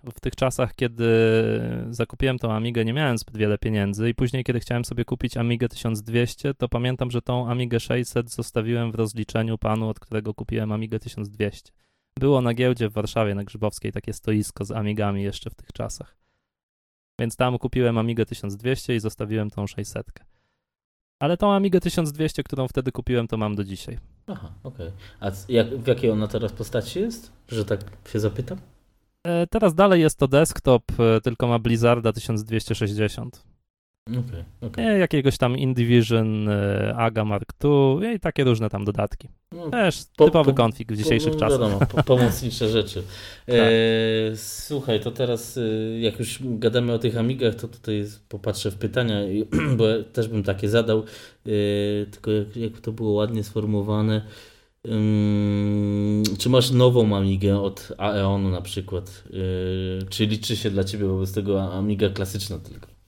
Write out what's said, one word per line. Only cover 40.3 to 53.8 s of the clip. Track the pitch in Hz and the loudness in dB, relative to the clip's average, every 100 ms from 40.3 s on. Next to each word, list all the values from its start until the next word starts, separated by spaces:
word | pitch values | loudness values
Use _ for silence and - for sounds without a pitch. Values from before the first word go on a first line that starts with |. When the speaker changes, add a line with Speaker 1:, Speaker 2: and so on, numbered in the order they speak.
| 160 139 | 8 4
Speaker 2:
po-, | 135 | 4
Speaker 1:
konfig | 117 - 110 | 2 0 -8
w | 107 | -4
dzisiejszych | 104 113 104 | 2 2 2
Speaker 2:
no, | 104 | 0
Speaker 1:
czasach. | 110 131 | 2 2
Speaker 2:
wiadomo, | 113 98 - | 2 2 2
po-, | - - | 2 4
Speaker 1:
<laughs> | 127 | 6
Speaker 2:
pomocnicze | 120 - 123 - 110 | 4 2 -6 -2 0
rzeczy. | 113 101 95 92 - - - - | 0 0 -6 -10 -14 -18 -16 0
Speaker 1:
Tak. | 120 | 4
Speaker 2:
E, | 113 113 113 113 113 110 110 110 | 6 6 4 2 2 0 -2 -4
słuchaj, | - - - 147 135 110 | -10 -12 -6 -6 0 0
to | 123 | 0
teraz, | 120 123 117 - - | -4 -2 -2 -4 -4
e, | 113 110 110 113 | -2 -2 -4 -2
jak | 113 104 | -2 -2
już | 117 - | -8 -6
gadamy | 131 110 117 120 120 | -6 0 0 2 0
o | 117 | 0
tych | 120 113 | 0 0
Amigach, | 113 131 123 107 | -2 0 0 -2
to | 113 | -10
tutaj | - - 104 104 107 _ | -10 -6 -4 -4 -10 _
popatrzę | 104 101 101 107 | -8 -6 -4 -4
w | 95 | -4
pytania, | 110 - 117 104 | -4 0 0 0
i, | 101 101 107 - | -2 -2 -2 0
<clears throat> | 156 120 | 0 2
bo | 110 | 2
ja | 110 | 2
też | 104 - 110 | -2 -4 -2
bym | 113 | -2
takie | 101 95 104 | -2 -2 2
zadał, | 117 113 110 | 2 4 0
e, | 110 - - _ - 107 104 101 104 104 104 | -2 -16 -20 _ -2 0 2 0 0 -2 -4
tylko | - - | -8 -2
jak, | 107 104 117 | 0 -2 -6
jak | 113 113 | -8 -6
to | - | -10
było | 110 113 | -4 0
ładnie | 104 107 113 | 2 0 -2
sformułowane, | 101 110 107 104 | -4 -4 0 0